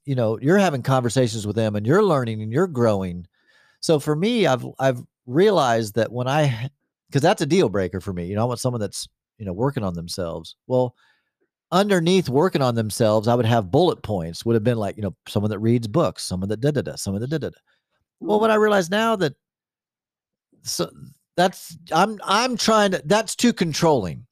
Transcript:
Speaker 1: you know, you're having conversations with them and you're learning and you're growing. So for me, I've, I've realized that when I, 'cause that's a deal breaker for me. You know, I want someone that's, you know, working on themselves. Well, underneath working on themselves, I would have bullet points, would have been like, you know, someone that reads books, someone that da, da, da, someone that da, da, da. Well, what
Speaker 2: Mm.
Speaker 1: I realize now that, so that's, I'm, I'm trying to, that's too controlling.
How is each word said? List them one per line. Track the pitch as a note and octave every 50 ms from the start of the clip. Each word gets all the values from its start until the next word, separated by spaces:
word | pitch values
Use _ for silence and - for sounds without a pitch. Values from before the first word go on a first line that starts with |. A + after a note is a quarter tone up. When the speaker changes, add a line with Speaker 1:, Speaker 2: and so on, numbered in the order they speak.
| _
Speaker 1:
you | C#3+ C3+
know, | B2 A2+ G#2+ A2 G#2
you're | B2 D3 F#3
having | G3+ F#3+ F3 C#3+ B2 A2+
conversations | C#3 C3+ C3 A#2+ A#2+ - C3 B2+ A2+ A2 A2+ G2+
with | G#2 F#2+
them | A2+ A2+ G#2+ G#2
and | G#2 G2+
you're | A2+ D#3 G#3 A3
learning | F#3+ D#3 C3+ B2 A2+ A2 A2
and | G#2+ A2
you're | A#2 D3+ F#3+
growing. | F#3 D3 B2 A#2+ A2+ G#2 G2 F#2+ F2+ F2 F2 F2 - _ _ _ _ _ _ _ _ _ _
So | - - D#3+ C#3+
for | - D3+ D3+
me, | D3+ F#3 A3+ B3 A#3 F#3
I've, | C#3 C3 B2 B2+ B2+ - -
I've | C3 C3+ B2+ A#2+ - - _ _ _
realized | B2 B2 D#3+ G3 A3 G3 E3 C#3 A#2+ A#2 A2+ A2+ G2+ G2+
that | A#2 G#2+ -
when | A2+ A#2+ B2
I, | B2+ C#3 D#3 D3+ C#3 A#2 A2 A#2+ C#3 - _ _ _ _ _ _ _
'cause | - C#3
that's | C3+ F3 G#3+ -
a | E3
deal | C3+ D#3+ G3 D#3+ G#2+
breaker | F#2 G2+ F#2 F2 - F#2
for | - G2+ F#2
me. | F2 E2+
You | F2 G2+
know, | G#2 A#2
I |
want | B2+ A#2+ -
someone | - B2+ B2 A#2
that's, | G2+ F#2 - - - - _ _ _ _ _
you | - G#2+
know, | F#2+ F2
working | G2 B2 C#3 C3+ B2 G#2
on | F#2 F2
themselves. | E2+ E2+ E2+ - - F2 E2 E2 E2 E2+ - - _ _
Well, | - B2+ B2+ B2+ A#2+ - _ _ _ _ _ _ _ _ _ _ _ _ _ _ -
underneath | E3 F3+ G#3 G#3 G3 F3+ D#3+ E3+ F#3+ F#3+ - C3
working | B2 C#3+ F3 F#3 - G#3
on | C3+ B2 A#2
themselves, | A#2 A2 G#2 - - A#2+ G#2+ G#2+ A2 G#2
I | A#2 A#2+
would | B2 A#2
have | A2 A#2+ A#2 G2 E2+
bullet | F2 D3 F3+ E3 A#2 - -
points, | - G#2+ F2+ D#2+ E2 E2 - -
would | A#2 A#2
have | A2+ G#2
been | B2 A#2+
like, | A2+ G2+ G2 -
you | G#2+ G#2
know, | F#2+ - _ -
someone | - - G#2+ G2+ G#2+
that | G#2+ G2
reads | A2 A2+ A#2+ B2 A#2
books, | G#2+ G#2+ F3 D#3 F#2 - - -
someone | - F#2 F2+ F#2+ G2+
that | G#2+ G#2+
da, | B2+ D3
da, | D3+ B2
da, | E2+ D2+ D2
someone | - - G2+ F#2+ G2+
that | A#2+ C3+
da, | D#3+ D3
da, | A#2 F2+
da. | - _ _ _ _ _ _ _ _ _ _ _ _ -
Well, | F3 E3+ G#3 G#3+
what | A3+ A3
Speaker 2:
Mm. | G#3+
Speaker 1:
I |
realize | G#3+ G#3+ G#3+ G#3 G3 F3 E3
now | G3 G#3+ A3+ A3+ A3+
that, | F#3+ F3 C#3+ - _ _ _ _ _ _ _ _ _ _ _ _ _ _ _ _ _ _ _ _ _ _ _ _ _ -
so | - - - E3+ - - C#3+ C#3 - - _ _ _ _
that's, | - F3 F#3+ - - - - E3 - - -
I'm, | D#3 E3 G3 G#3+ A3 G3 -
I'm | - F#3+ G#3+ B3 C4 B3
trying | - - - A3 G#3+ G3+ G3
to, | F#3 D3 -
that's | D3 G3+ G#3+ A3 - -
too | - - A#3+ A3+
controlling. | - F#3+ E3 C#3 - E3+ E3 D3+ A#2+ F#2 E2+ C#2 A#1+ - _